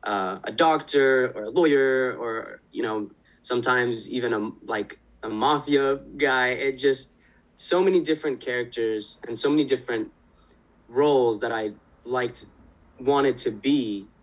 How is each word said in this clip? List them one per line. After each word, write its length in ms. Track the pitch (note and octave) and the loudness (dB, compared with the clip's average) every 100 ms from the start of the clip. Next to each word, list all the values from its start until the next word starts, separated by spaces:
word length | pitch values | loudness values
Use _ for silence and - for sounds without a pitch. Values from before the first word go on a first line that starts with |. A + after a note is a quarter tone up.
uh, 360 | - G2+ F#2 F#2+ - | -2 -2 -2 -6 -8
a 60 | |
doctor 800 | G#2+ E3 D#3 - C#3+ C3+ C3 B2 G#2+ | 2 2 2 2 4 4 4 2 -2
or 80 | |
a 60 | G#2+ | -4
lawyer 640 | C3+ E3 C#3+ C3+ C3 B2+ - | 2 4 4 4 2 0 -4
or, 400 | A#2 A2+ - - _ | -6 -6 -10 -16 _
you 100 | - | -6
know, 300 | - A2 G#2 _ _ _ | -4 -4 -6 _ _ _
sometimes 640 | - B2 A#2+ B2+ B2 A2 - | -4 -2 2 2 0 -2 -6
even 240 | B2+ A#2 | -4 -2
a, 180 | A2+ G#2+ - - | -2 -4 -8 -8
like, 320 | A2 G2+ - _ _ | -6 -6 -12 _ _
a 80 | A2+ | -8
mafia 720 | G#2+ B2 D3+ C#3+ C#3+ C#3 C#3 - C#3+ | -2 0 0 2 2 2 -2 -6 -2
guy. 300 | C#3+ C3 B2+ | 0 2 0
It 320 | B2+ C3+ C3 | 0 -4 0
just, 320 | C#3 C3 - _ _ _ _ | 0 0 -4 _ _ _ _
so 300 | - - F3 | -8 -2 2
many 180 | F#3+ F#3 | 4 2
different 380 | D#3 D#3 D3+ C3 | 2 -2 -2 -6
characters 840 | - B2 A#2+ A#2+ A2+ A2 G#2 - - | -4 -4 -4 -4 -2 -2 -6 -10 -8
and 100 | A#2 | -2
so 100 | C#3+ | 2
many 160 | D3 | 2
different 480 | C3+ B2+ - A#2 A2 _ _ _ _ _ _ _ _ | 2 0 -2 -6 -6 _ _ _ _ _ _ _ _
roles 520 | A#2+ D3 C#3 A#2+ G#2+ | 2 4 4 4 2
that 100 | A2+ | -4
I 220 | A2+ A2 G#2 _ _ | -4 -6 -8 _ _
liked, 440 | A#2+ B2+ B2 - - _ - _ _ _ | -6 -4 -4 -6 -16 _ -20 _ _ _
wanted 380 | B2+ C#3+ C#3 A#2+ | 0 4 4 2
to 140 | B2+ | -4
be. 560 | G#2+ C3+ D3 A2+ G2+ G2 _ | -2 0 2 0 -4 -10 _